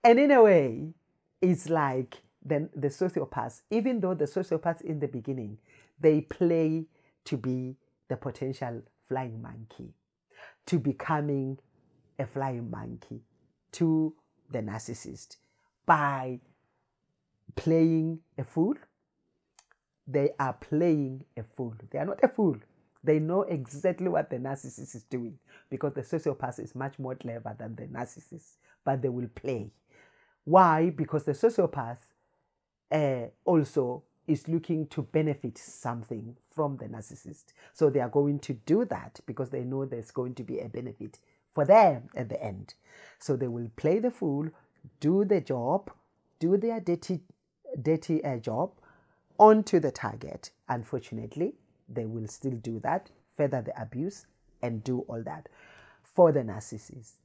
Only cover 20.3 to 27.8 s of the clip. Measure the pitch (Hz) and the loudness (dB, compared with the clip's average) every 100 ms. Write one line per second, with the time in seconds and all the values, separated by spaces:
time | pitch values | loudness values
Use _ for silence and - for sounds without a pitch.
20.3 | - 135 120 - 151 175 156 135 131 - | 0 -4 -4 -4 0 2 2 -2 -8 -14
21.3 | - 107 - 120 110 - 143 165 - 254 | -16 -16 -10 -10 -10 -10 -6 -4 2 2
22.3 | - 196 120 - _ _ _ 160 156 156 | 4 2 2 -10 _ _ _ 2 2 4
23.3 | 185 - 156 120 143 185 180 185 160 156 | 0 0 -4 -6 -2 -2 0 0 0 -2
24.3 | 123 135 135 131 - 131 113 - 127 117 | -6 -6 -8 -10 -14 -14 -16 -8 -8 -8
25.3 | 135 _ - _ 131 147 143 - 165 151 | -14 _ -20 _ -6 -4 -4 -6 -4 -4
26.3 | 139 127 - - 127 135 - 127 131 117 | -4 -6 -8 -12 -8 -10 -8 -10 -8 -10
27.3 | 117 110 110 110 110 | -10 -12 -12 -12 -12